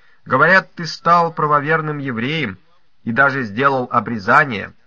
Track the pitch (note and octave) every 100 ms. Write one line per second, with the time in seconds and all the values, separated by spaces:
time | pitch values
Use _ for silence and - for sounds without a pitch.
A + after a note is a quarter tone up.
0 | _ _ - C3 D#3 F#3+ F#3 - D#3+ -
1 | E3+ F3 E3+ E3 D#3 D3 C#3 D#3+ D#3 D3
2 | C#3 A2+ B2 D#3+ B2 F#2 _ _ _ _
3 | A#2+ A#2 C#3 C3+ A#2 G2+ C#3 C3+ B2 A#2
4 | A2 A#2 F#2+ C3+ D3 G#2 F#2 -